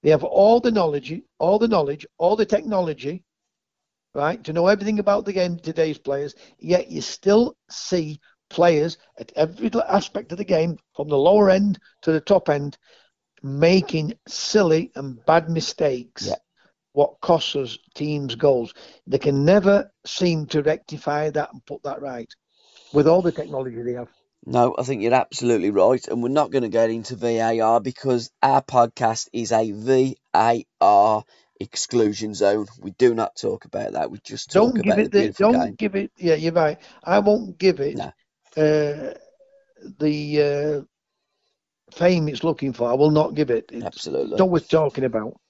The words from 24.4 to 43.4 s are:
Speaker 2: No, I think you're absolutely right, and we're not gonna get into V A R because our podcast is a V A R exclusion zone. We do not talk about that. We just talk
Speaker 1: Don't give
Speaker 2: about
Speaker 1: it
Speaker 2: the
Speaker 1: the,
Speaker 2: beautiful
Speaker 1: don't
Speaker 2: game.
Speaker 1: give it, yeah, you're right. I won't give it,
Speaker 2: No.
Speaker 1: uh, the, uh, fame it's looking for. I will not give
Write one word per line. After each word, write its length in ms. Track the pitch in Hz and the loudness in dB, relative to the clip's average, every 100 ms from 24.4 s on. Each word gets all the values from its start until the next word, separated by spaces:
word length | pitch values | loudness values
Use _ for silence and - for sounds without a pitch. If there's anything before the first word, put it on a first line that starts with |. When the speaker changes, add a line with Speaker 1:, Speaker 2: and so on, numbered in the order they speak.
| - | -4
Speaker 2:
No, 280 | 123 120 - | 0 2 0
I 40 | |
think 180 | 123 127 | -6 -4
you're 100 | 113 | 0
absolutely 560 | 127 - - 120 113 92 | 0 0 -4 0 2 2
right, 360 | 98 98 127 - | 4 4 2 -2
and 140 | 120 | -6
we're 60 | 120 | -2
not 200 | 143 147 | -2 0
gonna 180 | 135 117 | -2 -2
get 220 | 113 113 | 0 0
into 260 | 113 107 110 | -2 -10 -8
V 220 | 117 117 | -4 -2
A 220 | 113 113 | -2 0
R 200 | 110 117 | 2 0
because 500 | 107 - 135 123 113 _ | 0 -6 -2 -2 -4 _
our 200 | 135 135 | 0 0
podcast 680 | - 127 117 - 117 113 - | 2 2 2 0 -2 -2 -8
is 200 | 117 110 | -8 -2
a 180 | 117 113 | 0 0
V 440 | 101 113 131 131 - _ | -6 0 2 2 -4 _
A 300 | - 113 120 - _ | 0 2 0 -4 _
R 440 | 98 101 107 107 - _ _ _ | 4 6 4 2 -4 _ _ _
exclusion 720 | 101 - - 120 107 101 107 | -12 -10 -4 0 0 0 -8
zone. 320 | 98 101 107 104 - | 0 0 0 -4 -12
We 120 | 98 | -16
do 220 | 92 123 | 2 2
not 220 | 113 113 - | 2 -4 -4
talk 280 | - - - | -8 -8 -10
about 260 | - - | -8 -6
that. 180 | 57 76 | -6 -6
We 100 | 104 | -10
just 260 | - 113 - | -16 -16 -2
talk 240 | 185 233 | 2 2
Speaker 1:
Don't 80 | 247 | 2
give 20 | 202 | 0
Speaker 2:
about 40 | 202 | 0
Speaker 1:
it 100 | 220 | 2
Speaker 2:
the 60 | 202 | 0
Speaker 1:
the, 20 | |
Speaker 2:
beautiful 280 | - - 208 | -2 0 2
Speaker 1:
don't 120 | 247 | 2
Speaker 2:
game. 100 | 247 | -2
Speaker 1:
give 220 | 196 208 196 | -4 -4 -4
it, 160 | - _ | -8 _
yeah, 180 | 175 | -2
you're 180 | 156 165 | 0 0
right. 260 | 165 156 - - - | 2 0 -2 -16 -16
I 160 | - 196 | 0 2
won't 400 | 208 214 202 - | 4 0 -4 0
give 220 | 190 - | 0 0
it, 160 | - - | -4 -6
Speaker 2:
No. 160 | 139 _ _ _ _ - | -12 _ _ _ _ 0
Speaker 1:
uh, 580 | 151 151 147 147 135 - _ _ _ _ _ _ - - | 2 2 0 -4 -10 -14 _ _ _ _ _ _ -20 -4
the, 440 | 151 151 147 147 | -2 -2 -2 0
uh, 400 | 143 143 151 147 - _ _ _ _ _ _ _ _ _ _ | 0 0 -4 -4 -8 _ _ _ _ _ _ _ _ _ _
fame 360 | - 175 180 151 | 0 2 2 -2
it's 160 | 127 | -4
looking 280 | 165 160 139 | -4 -2 -6
for. 160 | 117 120 | -4 -2
I 60 | |
will 160 | 131 151 | 4 4
not 240 | 151 151 | 4 0
give 160 | 147 | -2